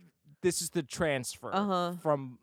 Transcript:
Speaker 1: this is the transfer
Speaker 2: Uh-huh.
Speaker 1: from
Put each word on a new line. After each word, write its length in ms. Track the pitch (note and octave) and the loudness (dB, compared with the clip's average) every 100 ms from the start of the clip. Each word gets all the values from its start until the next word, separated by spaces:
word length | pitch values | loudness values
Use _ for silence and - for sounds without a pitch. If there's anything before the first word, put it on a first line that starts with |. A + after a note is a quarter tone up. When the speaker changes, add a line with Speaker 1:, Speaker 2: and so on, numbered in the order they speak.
| F3 _ _ C#3+ | -20 _ _ -2
Speaker 1:
this 200 | F3+ - | 0 0
is 80 | E3+ | -2
the 140 | F3 | -4
transfer 680 | C3+ - E3 C#3 A#2+ - A#2+ | -4 0 2 2 -2 -8 -2
Speaker 2:
Uh-huh. 420 | F#3+ G#3 F3+ F3 F3 | 0 2 2 0 -2
Speaker 1:
from 380 | E3 C#3+ C3 B2 | 2 2 0 -12